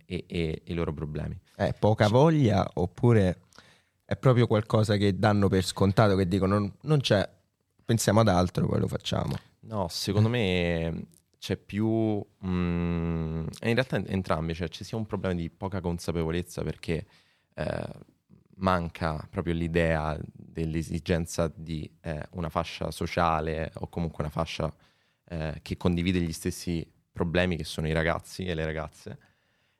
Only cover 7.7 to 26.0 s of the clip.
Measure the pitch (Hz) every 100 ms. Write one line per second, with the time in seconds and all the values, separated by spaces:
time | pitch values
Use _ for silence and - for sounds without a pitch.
7.7 | _ - 113 - 104 110 90 90 - -
8.7 | - - - - - - - - _ 107
9.7 | 107 90 - - 98 110 120 98 90 85
10.7 | 85 82 85 - _ _ _ - 92 -
11.7 | 98 110 113 110 104 - _ 92 90 87
12.7 | 85 85 85 82 82 80 80 80 - 113
13.7 | 117 127 - - 95 - 82 82 82 82
14.7 | - 101 113 107 98 95 87 82 - 95
15.7 | 95 87 85 - 82 80 85 85 - 80
16.7 | - - 78 - _ _ _ _ - 78
17.7 | 50 50 - - _ _ - _ - 95
18.7 | 92 82 - 82 76 - 98 85 85 85
19.7 | 85 82 80 78 78 82 - - - 80
20.7 | 80 78 82 - 85 82 - 82 - 80
21.7 | 80 - - - 76 78 92 80 85 82
22.7 | - 82 - 87 - 85 80 80 78 80
23.7 | - 78 - 82 - 76 78 82 - 78
24.7 | - _ _ _ _ _ 85 78 76 -
25.7 | - 92 87